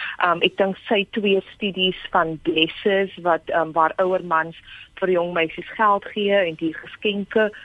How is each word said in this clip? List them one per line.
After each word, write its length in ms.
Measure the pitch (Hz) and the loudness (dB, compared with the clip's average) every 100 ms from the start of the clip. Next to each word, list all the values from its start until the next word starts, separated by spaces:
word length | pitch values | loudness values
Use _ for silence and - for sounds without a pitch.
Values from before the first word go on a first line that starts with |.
| - - | -8 -2
ehm, 200 | 180 170 | 0 2
ek 160 | 185 - | 0 2
dink 200 | 190 185 - | 0 0 -2
sy 180 | 214 196 | -2 0
twee 320 | 233 202 190 - | -2 2 0 0
studies 420 | - 202 185 185 180 - | -8 -6 -2 -2 -2 0
van 280 | 190 165 160 | 0 0 -2
blessers 760 | 165 160 160 - 214 196 196 - | -2 0 0 0 0 2 0 -2
wat, 200 | 175 165 - | 0 0 0
ehm, 260 | 170 160 | -2 0
waar 200 | 160 160 - | 2 2 2
ouer 280 | 185 185 | 0 0
mans 320 | 180 160 165 165 - - - | 0 -2 -2 -8 -20 -20 -16
vir 160 | - 185 | -4 0
jong 220 | 180 175 | 0 0
meisies 360 | 175 160 - - - | -2 -2 -4 -10 2
geld 280 | 214 202 | 2 2
gee 280 | - - 202 | -2 -4 2
en 220 | 202 175 | 2 2
die 200 | 160 165 | -2 -6
geskenke 760 | 156 - - 214 202 196 226 214 214 | -6 -14 -6 -4 -4 -2 0 0 -2